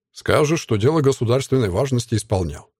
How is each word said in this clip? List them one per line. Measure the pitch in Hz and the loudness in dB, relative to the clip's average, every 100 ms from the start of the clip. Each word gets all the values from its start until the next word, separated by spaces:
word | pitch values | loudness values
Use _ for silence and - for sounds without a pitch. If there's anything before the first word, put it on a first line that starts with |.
| _ | _
«Скажешь, | - - 120 147 165 | -10 0 2 2 0
что | - 107 | -2 0
дело | 117 160 | 2 2
государственной | 135 131 113 127 - 131 107 | 2 0 0 0 0 0 0
важности | 92 135 123 - 107 | 0 0 -2 -2 -4
исполнял», — | - 95 82 73 - _ | -2 -2 -2 -8 -16 _